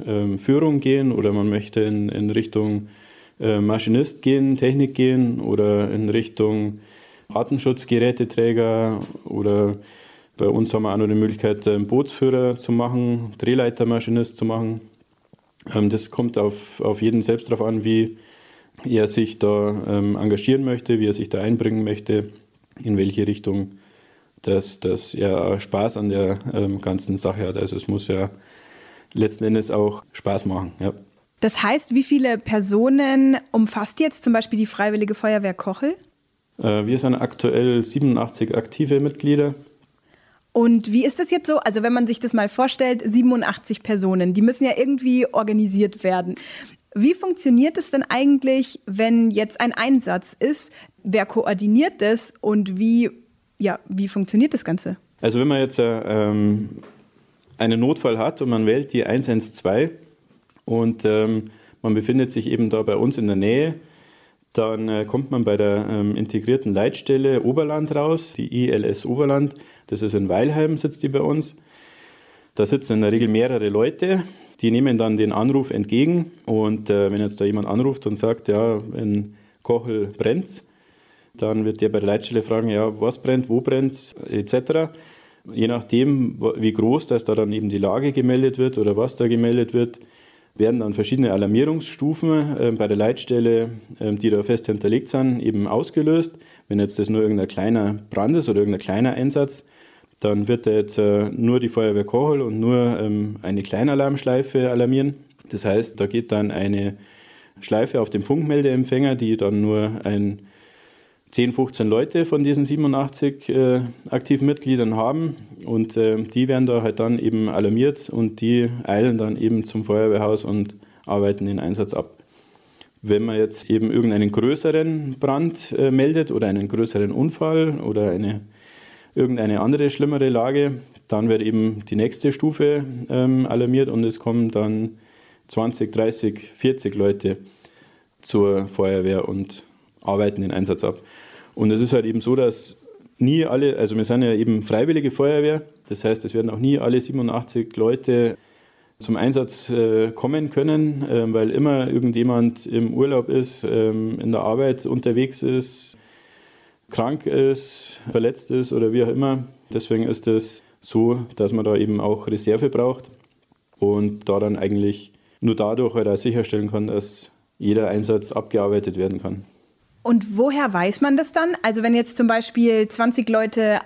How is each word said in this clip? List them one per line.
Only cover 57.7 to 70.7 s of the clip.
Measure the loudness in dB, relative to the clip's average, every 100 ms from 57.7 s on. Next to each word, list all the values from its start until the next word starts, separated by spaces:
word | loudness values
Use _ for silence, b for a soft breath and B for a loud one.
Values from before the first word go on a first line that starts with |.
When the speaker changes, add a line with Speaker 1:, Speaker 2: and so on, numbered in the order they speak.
| 2
Speaker 1:
Notfall | 2 2 0 0
hat | -2 -2
und | -2
man | 2 2
wählt | 2 0
die | -2
eins | 0 0 0
eins | -2 -2
zwei | -4 0 0 0 -4 -20 _ _ _ _ _ -4
und, | 0 0 0
ähm, | 2 2 2 -2 -6 B B B
man | -2
befindet | 0 2 0 0
sich | -2 -2
eben | 0 0
da | 0
bei | 0 0
uns | 0 0
in | 0
der | 2
Nähe, | 2 2 0 -4 b b b b b b _
dann, | -2 0 -2 -2
äh, | -2
kommt | -2 -4 -2
man | 0
bei | 2 2
der, | 2 0 0
ähm, | -2 0 -2
integrierten | -4 -2 0 0 0
Leitstelle | 0 0 -2 0 2 2 2
Oberland | 2 0 0 -2 -2
raus, | -2 0 -2 -4 -10
die | -6
I | -2 0
L | 0
S | 0 -4 -4
Oberland. | 0 2 2 0 B B B -10
Das | -4
ist | -2 0
in | 0
Weilheim, | 2 2 2 0